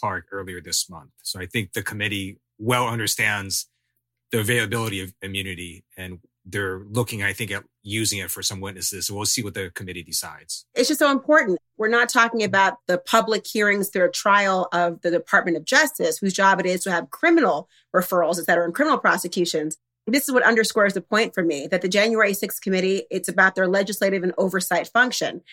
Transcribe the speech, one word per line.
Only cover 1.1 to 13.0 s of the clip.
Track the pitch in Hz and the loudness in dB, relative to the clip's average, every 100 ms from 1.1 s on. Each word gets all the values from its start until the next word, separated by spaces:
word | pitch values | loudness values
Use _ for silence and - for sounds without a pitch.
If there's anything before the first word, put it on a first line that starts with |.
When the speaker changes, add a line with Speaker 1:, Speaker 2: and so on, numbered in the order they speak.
| _ | _
Speaker 1:
So | - 95 | -12 -10
I | 92 | -8
think | 117 98 | -6 -6
the | 113 | -8
committee | 104 107 104 101 95 98 _ - | -8 -6 -4 -4 -8 -12 _ -8
well | 110 123 123 | 0 0 0
understands | 117 104 - 110 101 98 90 - _ _ _ _ _ _ | -2 -2 0 0 -2 -4 -6 -8 _ _ _ _ _ _
the | 113 | -2
availability | 107 120 107 117 110 98 | 0 0 0 -2 -4 -6
of | 95 - | -10 -12
immunity, | 98 98 95 87 87 87 _ - | -10 -8 -8 -10 -12 -16 _ -16
and | 92 90 _ _ | -14 -16 _ _
they're | 95 101 98 92 104 | -10 -6 -4 -6 -6
looking, | 110 120 107 | -4 -2 -2
I | 101 | -4
think, | 90 104 | -4 -6
at | 101 - _ | -8 -12 _
using | 101 110 107 104 | -8 -4 -2 -4
it | 87 | -6
for | - | -6
some | - 98 | -6 -6
witnesses. | 95 92 82 95 82 | -10 -8 -8 -6 -8
So | |
we'll | 101 104 | -4 -2
see | - | -2
what | 101 | -4
the | 101 92 | -8 -8
committee | - 92 90 | -10 -12 -12
decides. | 82 80 82 76 - - - | -8 -8 -8 -12 -14 -14 -6
Speaker 2:
It's | - 240 | -2 0
just | 302 | 2
so | 294 | 2
important. | 269 285 302 233 175 _ - | 2 4 4 4 -2 _ -6
We're | 214 | 0
not | 233 240 | 2 2
talking | 254 233 233 | 4 2 2
about | 208 196 190 185 - | 0 4 2 2 -2
the | |
public | 180 | -2